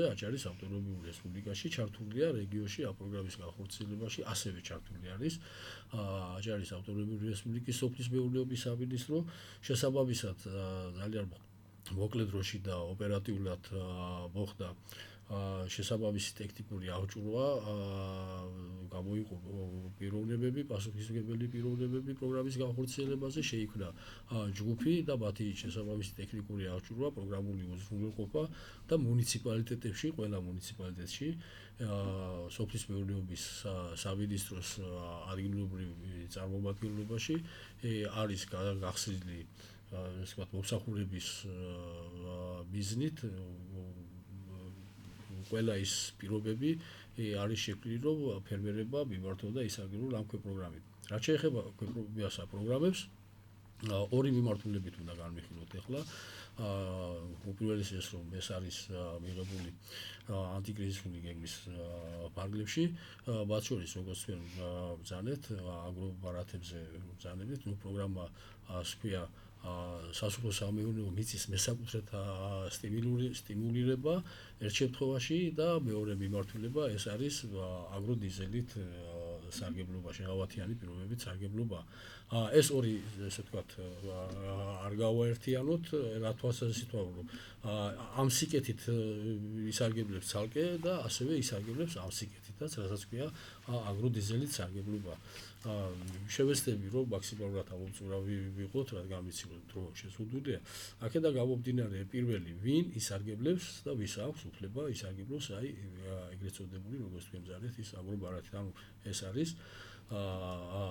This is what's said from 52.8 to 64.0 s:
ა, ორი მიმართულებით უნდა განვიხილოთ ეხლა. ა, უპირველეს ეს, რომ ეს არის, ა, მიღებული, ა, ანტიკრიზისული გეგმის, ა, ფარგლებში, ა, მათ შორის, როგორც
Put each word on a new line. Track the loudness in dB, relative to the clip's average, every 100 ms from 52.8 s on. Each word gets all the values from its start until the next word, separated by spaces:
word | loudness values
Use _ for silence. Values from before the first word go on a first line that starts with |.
| 6 4 -2 -12 -20 -20 -20 -20 -18 -6
ა, | 0 2 4
ორი | 6 6
მიმართულებით | 6 6 4 2 0 -2 -6
უნდა | -6 -6
განვიხილოთ | -6 -6 -8 -10 -8
ეხლა. | -8 -4 -4 -4 -8 -10 -12 -10 -4
ა, | -2 0 0 0 -2 -4 -6 -6
უპირველეს | -6 0 2 2 0
ეს, | -2 -4
რომ | -6 -6
ეს | -6 -4
არის, | -4 -4 -6 -6
ა, | -4 -4 -4
მიღებული, | -4 -4 -2 -4 -4 -8 -12 -10 -10 -10
ა, | -4 -2 0
ანტიკრიზისული | -2 -2 -2 0 -2 -4 -6
გეგმის, | -6 -6 -6 -8 -8
ა, | -6 -4 -4 -6 -6 -4
ფარგლებში, | -2 0 0 2 6 4
ა, | 4 -8 -8 0 2
მათ | 4 4
შორის, | 4 0 0
როგორც | -2